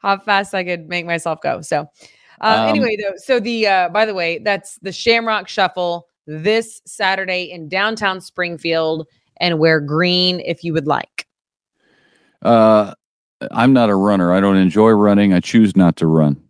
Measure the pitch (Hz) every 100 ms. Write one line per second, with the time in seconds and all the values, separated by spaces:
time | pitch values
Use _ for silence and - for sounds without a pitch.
0 | 202 196 214 202 202 196 180 175 160 175
1 | 170 170 165 156 - 127 156 151 151 _
2 | - _ _ _ 214 220 220 214 233 214
3 | 202 190 - 254 214 233 214 190 180 185
4 | 220 190 170 170 117 196 - - 190 180
5 | - 233 226 214 185 - 185 185 175 170
6 | 170 _ - 156 165 220 226 - - -
7 | 196 190 185 180 175 175 156 185 208 220
8 | 208 185 - - 175 170 170 165 160 160
9 | 156 _ _ _ 175 165 160 160 143 151
10 | 180 180 180 180 - 165 170 160 147 139
11 | - - - _ _ _ _ _ _ _
12 | _ _ _ _ - 117 110 107 101 -
13 | _ _ _ _ - - 123 131 117 98
14 | 98 101 87 92 98 95 92 95 110 107
15 | 104 101 104 90 - 117 107 95 90 -
16 | 82 80 76 71 _